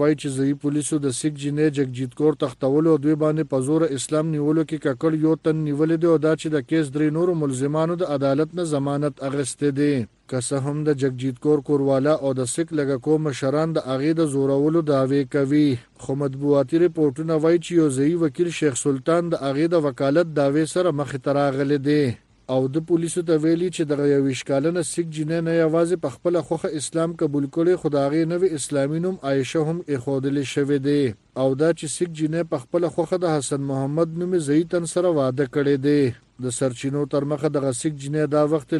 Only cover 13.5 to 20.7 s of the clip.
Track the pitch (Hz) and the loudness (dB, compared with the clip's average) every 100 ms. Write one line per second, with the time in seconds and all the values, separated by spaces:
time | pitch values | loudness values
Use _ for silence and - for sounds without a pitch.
13.5 | 147 165 156 127 131 151 160 156 135 135 | 0 0 -2 -2 0 0 2 0 2 2
14.5 | 139 151 165 151 139 131 143 131 147 135 | 2 2 2 2 2 2 2 0 0 2
15.5 | 151 147 120 - _ - 139 143 135 143 | 4 4 2 -6 _ -6 -2 -2 -2 2
16.5 | 143 131 165 175 165 151 131 160 160 165 | 2 4 2 2 2 0 0 -2 2 4
17.5 | 170 165 170 156 131 147 175 160 127 175 | 2 2 2 2 2 2 2 0 0 -2
18.5 | - 151 131 147 135 147 170 170 165 139 | 0 -2 0 -2 -2 0 0 0 -2 -2
19.5 | 139 165 170 147 123 139 151 175 147 139 | 0 2 2 0 0 2 2 2 2 2
20.5 | 147 156 | 2 0